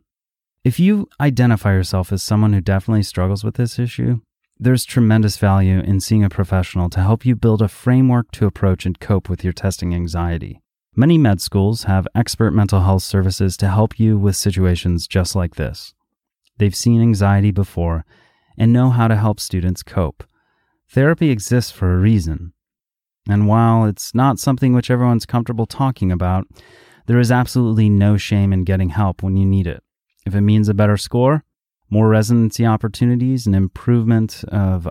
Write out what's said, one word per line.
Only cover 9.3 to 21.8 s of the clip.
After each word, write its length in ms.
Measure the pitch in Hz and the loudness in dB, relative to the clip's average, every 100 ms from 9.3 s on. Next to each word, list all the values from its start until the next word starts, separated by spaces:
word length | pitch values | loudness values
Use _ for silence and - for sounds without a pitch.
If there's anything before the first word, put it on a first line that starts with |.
| 87 | -6
your 80 | 92 | -6
testing 420 | - 95 - 87 | -4 -6 -4 -4
anxiety. 680 | 87 85 85 85 82 50 - _ _ _ - | -4 -4 -4 -4 -6 -8 -16 _ _ _ 0
Many 200 | 143 165 | 4 4
med 240 | 123 95 | 4 0
schools 440 | - 101 101 117 | -2 0 0 -2
have 240 | - 95 - | -2 -2 0
expert 400 | 113 117 - 110 | -2 -2 0 0
mental 280 | 95 98 95 | 2 2 2
health 240 | 92 95 | 2 0
services 520 | - 98 95 - 95 - | 0 -2 0 -2 -4 -2
to 100 | 101 | -2
help 320 | 101 110 - | 0 0 0
you 180 | 110 104 | 0 2
with 160 | 101 | 0
situations 720 | 92 101 92 92 87 90 85 - | 0 -2 0 0 0 -2 -4 -2
just 300 | 95 90 98 | -2 -2 -2
like 180 | 87 | -4
this. 400 | - - - - _ _ _ _ _ _ - | -6 -8 -10 -18 _ _ _ _ _ _ -2
They've 180 | 101 | -2
seen 260 | - 120 117 | 0 2 2
anxiety 520 | 117 98 101 101 104 | 2 2 2 2 2
before 520 | 98 98 - 85 82 - _ _ _ _ - | 0 -4 -4 -4 -4 -8 _ _ _ _ -4
and 160 | 113 | 0
know 180 | 120 127 | 2 2
how 160 | 120 113 | 2 0
to 80 | |
help 240 | 110 110 107 | 0 -2 -4
students 460 | - 92 92 90 | -6 -4 -4 -4
cope. 400 | - - 80 - - _ _ _ _ _ _ | -6 -4 -4 -6 -20 _ _ _ _ _ _
Therapy 400 | 131 143 165 156 | 0 2 2 0
exists 400 | 113 - 123 - | 0 0 -2 -2
for 240 | - | -4